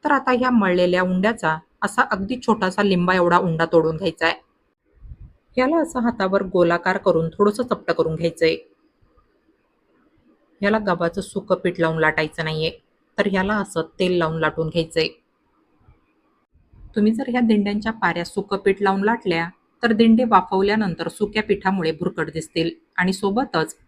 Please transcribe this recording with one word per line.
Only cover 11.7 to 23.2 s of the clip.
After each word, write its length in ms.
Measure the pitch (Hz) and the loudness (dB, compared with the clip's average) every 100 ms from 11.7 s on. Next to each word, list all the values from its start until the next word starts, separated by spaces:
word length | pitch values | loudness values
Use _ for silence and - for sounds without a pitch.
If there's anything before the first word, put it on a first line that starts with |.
| 156 | -2
लावून 180 | 165 160 | -2 0
लाटायचं 460 | 156 156 156 - | 0 0 -4 -6
नाहीये, 260 | 160 156 160 - _ _ _ - | -6 -4 -6 -6 _ _ _ -4
तर 80 | 202 | -2
याला 220 | 190 190 | 0 0
असं 280 | 214 196 165 160 _ | -2 -4 -6 -6 _
तेल 180 | 180 180 | -2 0
लावून 200 | 160 160 | 0 0
लाटून 280 | 156 151 160 | -2 -2 -4
घ्यायचंय. 400 | 170 160 - 160 - _ _ _ _ _ _ _ _ _ _ _ _ _ _ _ - - 226 | -4 -2 -2 -4 -6 _ _ _ _ _ _ _ _ _ _ _ _ _ _ _ -20 -8 0
तुम्ही 160 | 214 | 2
जर 160 | 226 269 | 2 -2
ह्या 120 | 240 | 0
दिंड्यांच्या 520 | 233 214 202 208 220 | 4 4 2 -2 -4
पाऱ्या 320 | 226 180 170 | -2 -2 -2
सुकं 320 | 175 - 196 196 | -4 -6 -4 -2
पीठ 260 | 202 196 | 0 2
लावून 220 | 202 196 | 0 2
लाटल्या 440 | 202 240 196 165 170 - _ _ | 0 0 0 -2 -2 -10 _ _
तर 100 | 233 | 0
दिंडे 320 | 220 226 226 | 4 6 6
वाफवल्यानंतर 840 | 247 202 180 190 196 214 202 165 165 | 6 4 4 0 2 2 -2 -4 -6
सुक्या 340 | - 202 214 | -4 -4 -4
पिठामुळे 500 | 214 202 190 190 160 | -2 0 0 0 -2
भुरकट 380 | 156 175 165 156 | -2 -4 -4 -6
दिसतील 380 | 160 156 - 165 - _ - | -6 -6 -4 -4 -4 _ -2
आणि 160 | 180 | -2
सोबतच 600 | 190 | 0